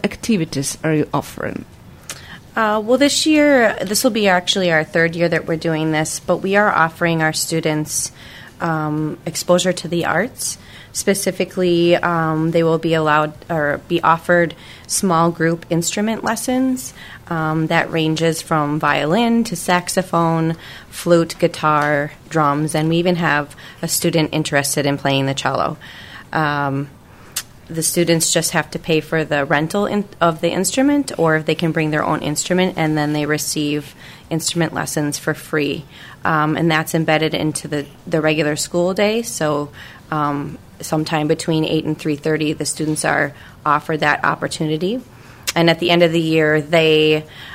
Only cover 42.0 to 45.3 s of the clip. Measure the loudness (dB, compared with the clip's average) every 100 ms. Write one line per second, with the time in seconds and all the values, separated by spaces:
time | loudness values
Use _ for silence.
42 | -4 -2 0 0 0 -2 -4 -4 -4 -2
43 | 0 0 -2 -6 -20 -6 0 0 0 -2
44 | 0 2 0 -2 -4 -4 -2 -2 -2 -4
45 | -8 -18 -20